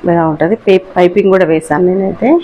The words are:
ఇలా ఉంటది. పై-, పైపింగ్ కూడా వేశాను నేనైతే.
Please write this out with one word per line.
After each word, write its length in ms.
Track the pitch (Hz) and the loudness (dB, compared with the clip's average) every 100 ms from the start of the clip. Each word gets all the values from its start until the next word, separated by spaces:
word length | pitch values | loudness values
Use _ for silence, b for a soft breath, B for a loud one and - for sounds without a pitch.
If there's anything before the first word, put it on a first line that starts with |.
ఇలా 220 | 185 170 160 | 0 0 0
ఉంటది. 300 | 151 160 220 | -2 -2 -2
పై-, 360 | - 185 - - | 0 0 0 0
పైపింగ్ 340 | 180 190 190 | 2 2 2
కూడా 140 | 190 | 2
వేశాను 420 | 165 160 160 151 180 | 2 0 -2 -2 0
నేనైతే. 520 | 185 190 175 226 339 | 0 -4 -4 0 0